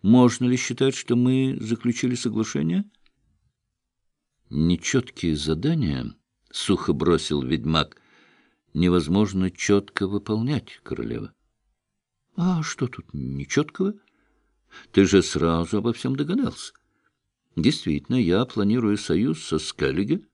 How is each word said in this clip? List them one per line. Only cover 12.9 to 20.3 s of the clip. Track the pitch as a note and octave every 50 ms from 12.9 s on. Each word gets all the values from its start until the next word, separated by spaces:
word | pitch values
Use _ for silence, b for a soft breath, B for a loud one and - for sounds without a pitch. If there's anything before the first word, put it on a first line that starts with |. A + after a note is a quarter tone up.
| - - - -
нечеткого? | - C#3 C3 B2+ - C#2 C#2+ - - C#3+ D3+ D3+ _ - F#3+ G3 G#3+ G#3 _ _ _ _ _ _ _ _ _ _ _ _ _ B B B B B
Ты | - - G2+
же | F2 G2 F#2+
сразу | - - - - D#2+ E2 E2 E2 E2+ - - G#2
обо | G#2 A#2+
всем | A2+ - - B2+ C3+
догадался. | C#3 D3 D3+ F#3 C4+ C4 - - - - - _ _ _ _ _ _ _ _ _ _ _ _ _ _ _ _ _
Действительно, | E2 E2 B2+ D#3 - - E2+ D2+ C#2 - - A#2+
я | B2+ G#2+ E2 F2+ A2+ B2
планирую | A#2+ - A2 G2+ G2+ A2 B2+ A2+ G#2 G#2
союз | G#2 - - D#2+ F2+ A2 C#3+ D#3+ -
со | - - D#2+ D#2
Скеллиге | - - - - D2 C2+ C2+ E2+ G2+ A2 D#3+ G#3+ - _